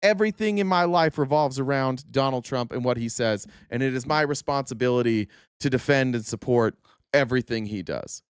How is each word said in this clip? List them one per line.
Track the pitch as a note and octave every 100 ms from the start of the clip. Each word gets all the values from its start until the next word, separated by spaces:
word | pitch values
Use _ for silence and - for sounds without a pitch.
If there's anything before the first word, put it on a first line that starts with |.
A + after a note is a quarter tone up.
Everything | G3 G#3 G#3+ G3+ G#3+ G#3
in | G3
my | F3+
life | F3 F3 D#3+ -
revolves | C#3 D3 D3 C3
around | C3+ C#3 C3 B2+ C#3+
Donald | C3+ C3+ C3
Trump | A#2 C3 A#2+
and | -
what | B2 A#2+
he | A#2
says, | - A#2 G#2+ - - -
and | A#2
it | C3+
is | C3 B2
my | D3+
responsibility | D3 C#3+ - C#3 C3+ A2+ B2 B2 A#2+ A2+ G#2 - _ _
to | C#3+
defend | B2+ - C#3 C3
and | A#2+
support | A2 A#2 - B2 A2 - _ _ _
everything | C#3 C3+ B2+ A#2 A#2 G#2+
he | G#2
does. | F2 C#2 G1+ - _